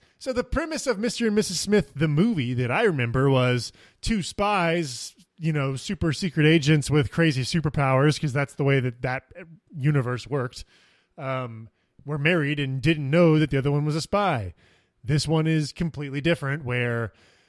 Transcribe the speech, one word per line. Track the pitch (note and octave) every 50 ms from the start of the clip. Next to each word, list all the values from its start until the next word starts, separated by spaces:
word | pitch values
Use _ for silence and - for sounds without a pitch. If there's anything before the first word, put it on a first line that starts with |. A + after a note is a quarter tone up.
| _ _ _ -
So | - C4+ B3+
the | A#3 -
premise | - - C4 E4 D#4+ D#4+ C4 -
of | C#4 A3+ F#3+
Mister | A3 A#3+ - - A#3
and | A3 G#3
Missus | G#3+ G#3 - F3+ -
Smith, | - G3 G#3 G#3 - - -
the | C3+ D#3 D#3
movie | D3 D3 G3 A#3+ A3+ D#3+ A#2+ A#2+ B2+
that | A#2+ B2+ A#2
I | B2+ F#3+ A#3+
remember, | G#3+ E3 C3+ A#2+ A#2 A#2 C3 C3+ C#3
was | C#3 C3 B2+ B2+ B2 B2 A2 - - _ - - _ _
two | - - A3+ G#3 D#3
spies, | - - - G3+ G#3 G#3 F#3+ E3+ E3 D#3+ F3 E3 C#3 A#2+ A2+ - - - _ - _ _ -
you | D#3+ D#3+ D#3
know, | D3 C3+ C3+ C3+
super | C3 - - G3+ - - E3 C#3
secret | - G3 F3 - D#3+ D3+
agents | D3+ D#3+ E3 C3 C#3+ D#3 D3+ C3+ -
with | C3+ D3+ C3 - -
crazy | - E3 D#3+ C3+ C3 B2
superpowers, | - - E3+ D3 D#3 - D3+ C#3+ C3 C3 C3 C#3 D3+ C#3+ -
'cause | - D3+ A#2+
that's | C#3+ C#3+ - -
the | - D3
way | C#3 C#3 C3+
that | B2 B2+ A#2+ B2 B2+
that | C3 C3 C3+ - _ - - F#3+ E3 D#3+ - _ _ B3
universe | D#3 B2 D3+ D3+ C#3 A#2+ B2 B2 A#2 -
worked, | - C#3+ C#3 B2 B2 - - - _ _ _ _ _ _ _ _ _ _
um, | - C#3+ C3+ C3 C3 B2+ A#2+ A2+ A2 A2+ A2+ _ _ _ _ _ _ -
were | C#3 D3+ D3
married | C#3 D#3 F#3 E3+ D3 C#3 D3+ C#3+
and | C#3+ C3+ C3 C3+ A2
didn't | D#3+ E3 D3+ C#3+ C3+
know | D3 F3 F3 E3 D#3 D#3
that | D#3 D3
the | C#3+ C3+
other | B2+ C#3+
one | C#3+ D3 D3+
was | D3+ D3
a | E3
spy. | - - - G3+ G#3 F#3+ D#3 A#2+ G2+ F2+ - _ _ _ _ _ _ _ _ _ -
This | A2 D3 D3 - C#3+
one | D#3+ D#3+ D#3
is | D#3+ D#3+ D#3 D3+ C3 -
completely | - F3 E3 - D3 D3 C#3 C3 C#3+
different, | C3 E3 E3+ - D3 C3+ C#3 D#3+ D3
where | A#2+ B2 B2 A#2+ A#2+ A#2+ A#2 A#2 G#2+ - _ _ _ _ _ _